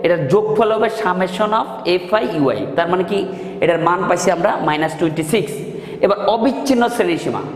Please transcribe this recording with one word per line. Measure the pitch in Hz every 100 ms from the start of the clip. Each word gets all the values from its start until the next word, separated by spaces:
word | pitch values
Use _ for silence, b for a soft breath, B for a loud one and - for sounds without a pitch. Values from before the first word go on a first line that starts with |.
| 165
এটার | 170 143
যোগফল | 196 214 214 220 220
হবে | 226 -
summation | 180 180 185 - 208 220
of | - - 170 180
এফআই | 180 214 247 165
ইউআই। | 135 107 - -
তার | 165
মানে | 185 185
কি | 202 185 B B B
এটার | 160 165 170
মান | 180 185
পাইছি | - - 170
আমরা | 196 285 156
মাইনাস | 151 160 -
টোয়েন্টি | 170 156 156
সিক্স। | 226 165 - - B B B 190
এবার | 202 - 220
অবিচ্ছিন্ন | 269 262 - 247 240 -
শ্রেণীসীমা | 180 160 156 107 -